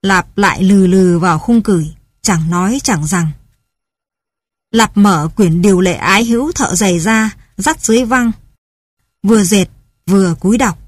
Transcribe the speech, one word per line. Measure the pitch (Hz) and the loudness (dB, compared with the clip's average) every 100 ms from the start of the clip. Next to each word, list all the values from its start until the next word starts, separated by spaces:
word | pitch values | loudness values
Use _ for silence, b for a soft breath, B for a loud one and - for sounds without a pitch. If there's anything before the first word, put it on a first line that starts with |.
Lạp | 196 190 - - | 0 -2 -2 -4
lại | 196 - | -2 0
lừ | 185 202 185 | 2 4 4
lừ | 190 180 170 | 4 2 2
vào | 180 156 | 0 -2
khung | - 233 | 0 0
cửi, | 214 180 156 - _ _ | 2 -2 -2 -12 _ _
chẳng | - 170 160 | -4 -2 -2
nói | 175 190 269 | -2 -2 -2
chẳng | - 175 151 | -4 -4 -2
rằng. | 185 160 143 _ _ _ _ _ _ _ _ _ _ _ _ _ | -4 -4 -8 _ _ _ _ _ _ _ _ _ _ _ _ _
Lạp | 226 214 202 | -2 0 2
mở | 202 170 160 - | 2 2 -2 0
quyển | 185 165 | 0 2
điều | 196 185 | 2 2
lệ | 185 | 0
ái | 165 - 196 233 | -2 -2 0 0
hữu | 233 294 | -2 -2
thợ | - - 180 | -4 -4 -2
giày | 202 175 | -2 0
ra, | 175 220 220 - b - | 0 -2 -2 -6 b -6
dắt | 240 320 | -4 -4
dưới | - 226 233 | 0 0 0
văng. | 247 233 214 _ _ _ _ _ _ _ _ | 0 -2 -4 _ _ _ _ _ _ _ _
Vừa | 196 220 | 0 2
dệt, | 180 208 180 _ _ _ - | 2 0 -2 _ _ _ -2
vừa | 196 185 165 | 0 2 -2
cúi | 185 247 | -2 0
đọc. | 349 - | -2 -4